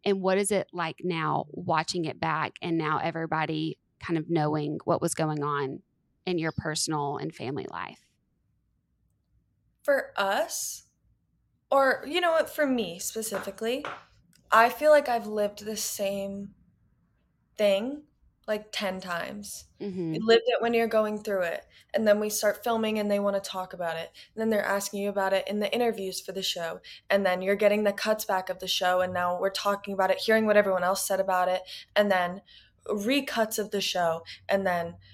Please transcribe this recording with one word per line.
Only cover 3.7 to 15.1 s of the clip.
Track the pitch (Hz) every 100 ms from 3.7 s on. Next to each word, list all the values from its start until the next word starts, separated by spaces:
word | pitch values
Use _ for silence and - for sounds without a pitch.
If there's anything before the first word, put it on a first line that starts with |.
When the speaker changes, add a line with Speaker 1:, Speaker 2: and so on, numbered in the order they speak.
| - _ _
Speaker 1:
kind | - 165
of | 165
knowing | 165 151 151 147 147
what | - 165
was | 170
going | - 156 151
on | 147 143 135 - _ _ _ _ -
in | 175
your | 160
personal | - 160 151 - 151 143 147
and | 156
family | - 117 139 -
life? | 85 - - _ _ _ _ _ _ _ _ _ _ _ _ _ _ _ _ _ _
Speaker 2:
For | - 277 - -
us, | 196 220 349 - - - _ _ _ _ _ _ _ _ -
or, | 277 269 233 -
you | 339
know | 349
what, | 320 -
for | - 285
me | 247 185 180
specifically, | - 226 220 190 - 196 220 262 294 - - _ _ _ -
I | 220 240
feel | 247 302
like | 302
I've | 285